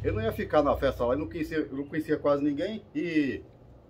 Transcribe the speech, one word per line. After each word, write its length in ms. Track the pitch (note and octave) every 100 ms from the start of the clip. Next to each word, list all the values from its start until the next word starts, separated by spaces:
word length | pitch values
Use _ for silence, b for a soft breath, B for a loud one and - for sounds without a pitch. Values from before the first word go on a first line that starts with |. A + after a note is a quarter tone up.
Eu 100 | C#3
não 100 | G#3+
ia 100 | A3
ficar 300 | - G3 D#3
na 140 | C#3+ A#2
festa 280 | C#3 B2+
lá, 100 | A#2+
eu 40 | C3+
não 100 | D#3+
conhecia, 300 | E3+ D#3 D#3
eu 180 | D3 C3+
não 80 |
conhecia 320 | C#3+ D#3+ D#3 D3
quase 240 | C#3+ C#3+
ninguém, 420 | D3 C#3+ F#3+ G#3+ -
e 480 | D3 E3+ D#3 C#3 G#2+ - - - -